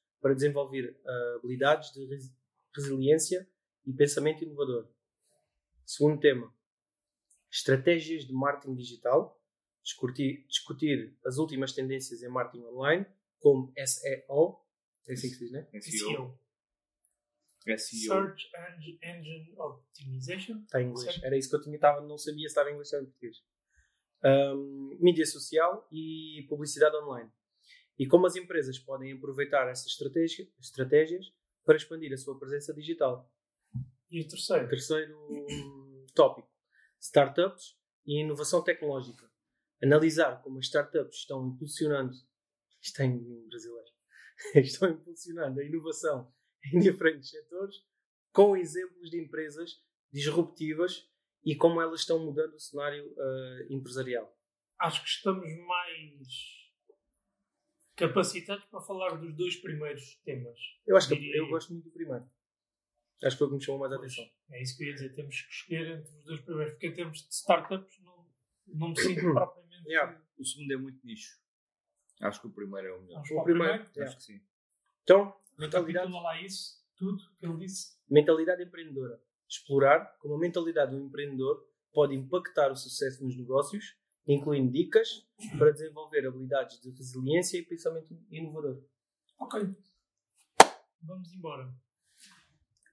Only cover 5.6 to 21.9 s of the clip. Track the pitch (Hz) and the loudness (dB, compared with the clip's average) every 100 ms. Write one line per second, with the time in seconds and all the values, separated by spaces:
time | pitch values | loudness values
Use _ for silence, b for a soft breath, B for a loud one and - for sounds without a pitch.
5.6 | _ _ - - 151 147 147 123 - _ | _ _ -10 4 4 6 4 4 -4 _
6.6 | _ _ _ _ _ _ _ _ _ - | _ _ _ _ _ _ _ _ _ -4
7.6 | - 131 170 170 156 160 131 131 143 139 | 4 4 6 4 2 -6 -4 0 0 -2
8.6 | 139 127 123 117 120 147 196 _ _ _ | -6 -8 -10 -4 4 4 4 _ _ _
9.6 | _ _ - - 127 127 135 135 - - | _ _ -14 -6 -6 -2 -2 -2 -6 -6
10.6 | - 131 156 127 110 _ 131 131 156 135 | -6 -4 0 0 -2 _ -6 -2 -2 -2
11.6 | 131 - 131 135 131 117 123 127 120 120 | -4 -4 -4 -4 -8 -12 -8 -6 -6 -8
12.6 | 117 123 139 175 196 _ _ _ 147 135 | -14 -2 2 2 0 _ _ _ 6 6
13.6 | 127 - 131 - 139 131 - 143 180 - | 0 -6 -4 -4 -4 -6 -2 4 4 2
14.6 | _ _ _ _ - 123 123 123 120 135 | _ _ _ _ -10 -6 -6 -8 -12 -12
15.6 | - 104 156 202 208 139 127 - _ _ | -12 -16 -6 -4 -4 -4 -8 -14 _ _
16.6 | _ _ _ _ _ _ _ _ _ _ | _ _ _ _ _ _ _ _ _ _
17.6 | - 110 - 113 110 190 190 - - 175 | -4 -4 -4 -6 0 2 2 -6 -14 -14
18.6 | 175 175 151 - 160 170 156 160 165 196 | -14 -14 -18 -14 -14 -14 -14 -14 -16 -12
19.6 | 151 131 _ - 135 131 135 190 190 220 | -12 -12 _ -18 -12 -10 -8 -8 -8 -12
20.6 | - 131 123 120 123 - 131 135 131 151 | -2 -2 -2 -4 -8 -6 0 0 0 -4
21.6 | 147 151 147 | -4 4 6